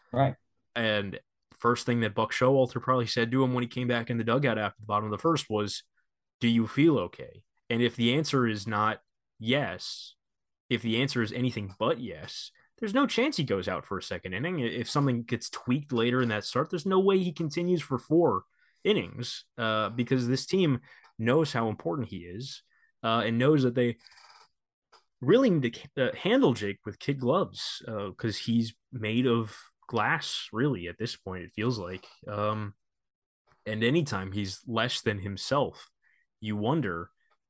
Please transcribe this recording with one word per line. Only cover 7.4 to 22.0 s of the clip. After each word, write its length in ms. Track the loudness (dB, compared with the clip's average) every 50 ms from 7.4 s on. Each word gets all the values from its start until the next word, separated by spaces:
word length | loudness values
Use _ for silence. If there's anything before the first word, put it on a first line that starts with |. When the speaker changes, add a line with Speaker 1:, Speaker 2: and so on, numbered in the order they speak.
| -20 _ _ _ _ -4
Speaker 2:
And 120 | 0 2
if 140 | 2 0 2
the 180 | 2 2 2 2
answer 340 | 2 0 0 2 2 2
is 200 | 0 0 -4 -4
not 340 | -2 0 0 0 0 -2 -4 _ _ _ _ _ _ _ -8
yes, 760 | -2 0 0 0 0 -4 -6 -8 -10 -10 -10 -12 -14 -16 -20 _ _ _ _ _ _ _ _ _ _ -4
if 120 | -2 -2
the 200 | 0 0 0 0
answer 200 | 0 0 0 -2
is 120 | -2 -2 -2
anything 400 | -2 -2 -2 -2 -4 -8 -8 -6 -2
but 200 | -2 -2 -2 -2
yes, 520 | -6 -10 -10 -12 -14 -12 -12 -12 -14 -14 -18 _ _ _ _
there's 160 | -8 -6 0 2
no 140 | 2 2
chance 280 | 2 2 0 0 0 0
he 80 | -2 -2
goes 240 | 0 -2 -2 -2
out 180 | -2 -4 -6 -6
for 120 | -6 -8
a 60 | -6 -6
second 300 | -6 -8 -8 -8 -8 -6
inning. 280 | -6 -4 -4 -4 -4
I-, 40 | -4
if 240 | -4 -4 -4 -4 -2
something 340 | 0 0 2 2 0 -2 -2
gets 260 | -4 -4 -4 -4 -6
tweaked 420 | -10 -6 -2 -2 -2 -2 -2 -2
later 300 | 0 0 2 2 2 2
in 80 | 2 0
that 160 | 0 -2 -4
start, 240 | -4 -2 -2 -2 -2
there's 160 | -4 -4 -2
no 140 | 0 2 4
way 180 | 4 4 4
he 160 | 4 2 0 -2
continues 480 | -4 -4 -4 -2 -2 0 2 2 0
for 160 | 0 -2 -4
four 460 | -4 0 2 4 4 4 4 2 0 -4 _ _ _ _ _ _ _ 0
innings, 640 | 0 0 0 -2 -4 -8 -8 -8 -8 -8 -10 -12 _ _
uh, 320 | -4 -2 0 0 0 0 0
because 380 | 0 -2 0 2 2 2 2
this 180 | 2 0 0 0
team 340 | 0 2 4 4 4 2 0 -2 -8 -20 -20 -20 -16 _
knows 340 | -2 2 2 4 4 2 2
how 160 | 0 0 0
important 420 | -2 -2 -4 -4 -4 -4 -4